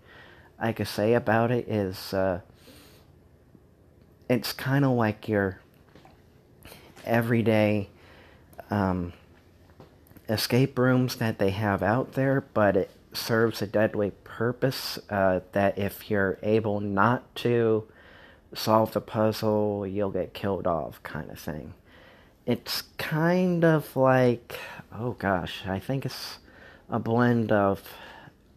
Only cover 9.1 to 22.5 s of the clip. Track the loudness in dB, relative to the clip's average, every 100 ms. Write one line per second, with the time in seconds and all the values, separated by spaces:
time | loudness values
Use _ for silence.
9.1 | -12 -20 -20 _ _ _ -20 -20 _ _
10.1 | -16 -6 -4 0 2 2 2 2 2 0
11.1 | -2 -4 0 0 2 0 2 2 2 0
12.1 | -2 0 0 -2 2 4 4 0 -8 _
13.1 | -10 -2 2 2 0 -4 0 0 0 -4
14.1 | -4 -16 -4 -4 0 -2 -2 -8 -12 -4
15.1 | 2 2 2 -2 0 0 0 -4 -6 -4
16.1 | -2 0 -2 0 0 0 -4 -2 4 4
17.1 | 2 -4 -6 0 2 2 0 -2 -16 -20
18.1 | -20 -20 -20 _ -8 2 2 2 -2 -4
19.1 | 0 0 0 0 0 0 -2 -4 -4 -4
20.1 | -4 -6 -6 -4 -2 -2 -2 -4 -12 -12
21.1 | -10 -10 -12 -12 -10 -12 -18 _ -20 -20
22.1 | -20 -20 _ -6